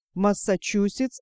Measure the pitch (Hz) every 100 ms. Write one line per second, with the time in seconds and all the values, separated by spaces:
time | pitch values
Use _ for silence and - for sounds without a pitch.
0 | _ - 202 202 - 185 - 208 202 -
1 | 262 -